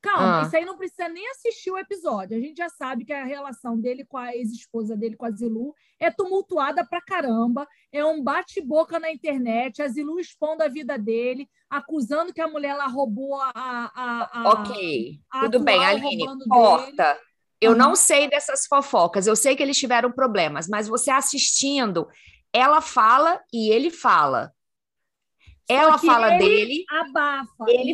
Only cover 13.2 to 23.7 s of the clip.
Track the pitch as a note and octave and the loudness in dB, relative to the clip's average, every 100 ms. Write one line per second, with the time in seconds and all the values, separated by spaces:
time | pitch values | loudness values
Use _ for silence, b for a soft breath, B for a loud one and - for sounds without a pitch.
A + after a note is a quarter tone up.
13.2 | C4+ C#4 C4+ A#3 B3+ A#3+ A#3 B3 B3 A#3 | -6 -6 -6 -6 -8 -8 -8 -8 -6 -6
14.2 | - A#3 A3+ A3 G#3 G#3 F3 C3+ A#2 D3+ | -6 -2 2 2 0 -8 -4 -4 -6 -12
15.2 | _ C4 C4+ A#3+ C4 F#3+ F#3 G3+ A#3+ A3 | _ -4 0 2 4 4 4 2 -2 -4
16.2 | B3+ C4 B3+ B3 A3 F3 C4+ C#4+ D#3+ C#3+ | -6 -6 4 6 8 6 2 0 0 0
17.2 | _ _ _ _ A3 A#3 C4+ F#4+ - C#4+ | _ _ _ _ 4 6 6 6 4 4
18.2 | C#4+ C#4+ - - - C#4 C4+ A3 E3+ G3+ | 2 -2 -2 -6 0 0 2 2 2 2
19.2 | G3 A3 C#4 C4+ C#4 C#4 A#3+ A#3 A#3+ B3 | 2 2 2 2 0 -2 0 0 0 0
20.2 | C4 G3+ D#3 D3 E3 G#3 G#3+ A#3+ C#4+ C4 | 0 2 0 -2 -6 -6 -4 -4 0 0
21.2 | C#4 C#4 - - C#4 C#4 A3+ E3+ D3+ b | 0 -2 0 0 0 0 0 -2 -6 b
22.2 | b b _ A3+ C4 D4+ D#4 B3+ A3 B3+ | b b _ 2 4 4 2 2 4 6
23.2 | D#4+ F4+ _ A#3 G#3+ | 4 0 _ -4 2